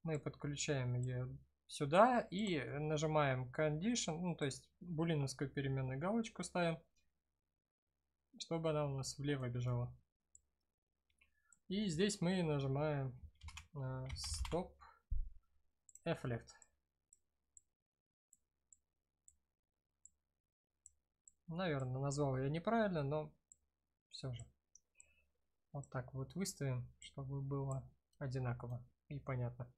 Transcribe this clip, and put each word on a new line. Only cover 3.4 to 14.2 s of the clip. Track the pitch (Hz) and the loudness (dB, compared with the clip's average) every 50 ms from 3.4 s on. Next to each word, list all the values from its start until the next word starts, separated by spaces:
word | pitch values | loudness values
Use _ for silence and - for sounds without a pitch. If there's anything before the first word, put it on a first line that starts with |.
| 127 127 127 | -2 -4 0
condition, | - 156 156 151 156 170 226 247 233 - - 160 165 | 2 2 2 2 2 0 0 0 0 0 -2 -2 -2
ну, | 180 180 160 | -2 -2 -2
то | - 151 | 0 -2
есть | 139 127 - - _ _ _ | -2 -2 -6 -12 _ _ _
булиновскую | 180 175 175 151 165 170 165 147 139 131 - - 151 139 | -10 -6 -2 0 2 2 2 2 2 0 -2 -4 -4 -4
переменную | - 147 139 139 135 135 131 127 131 135 | -2 -2 -2 0 0 0 0 -2 -2 -2
галочку | 156 185 214 233 226 - - - 180 | 0 0 2 2 0 -2 -4 -8 -10
ставим, | - - 180 170 170 160 160 - _ _ _ _ _ _ _ _ _ _ _ _ _ _ _ _ _ _ _ _ _ _ _ _ _ _ _ _ _ _ 233 | -4 0 2 2 2 2 -2 -8 _ _ _ _ _ _ _ _ _ _ _ _ _ _ _ _ _ _ _ _ _ _ _ _ _ _ _ _ _ _ -16
чтобы | - - 165 165 160 160 | -6 -4 -2 0 2 2
она | 151 151 147 | 2 2 0
у | 143 135 | 0 -2
нас | 135 131 - - - | -2 -4 -4 -6 -4
влево | 139 143 147 135 127 123 | 0 0 0 0 0 -2
бежала. | 120 123 120 123 123 120 120 123 - - _ _ _ _ _ _ _ - _ _ _ _ _ _ _ _ _ _ _ _ _ _ _ _ _ _ _ _ _ _ - _ _ _ | 0 0 0 2 2 0 0 -2 -6 -12 _ _ _ _ _ _ _ -20 _ _ _ _ _ _ _ _ _ _ _ _ _ _ _ _ _ _ _ _ _ _ -20 _ _ _
И | 185 202 220 202 | -2 0 0 0
здесь | 160 151 196 214 208 - 170 | 2 2 2 2 2 2 2
мы | 170 190 185 175 | 2 4 4 4
нажимаем, | 156 151 143 135 135 135 139 151 156 147 139 135 131 123 - - - _ _ - - - - - - - | 2 2 2 2 2 2 2 2 2 2 0 -2 -2 -6 -8 -16 -18 _ _ -16 -14 -14 -14 -18 -14 -8
э, | 147 131 131 131 131 131 135 135 | -6 -4 -4 -4 -4 -6 -6 -8
stop | - | -6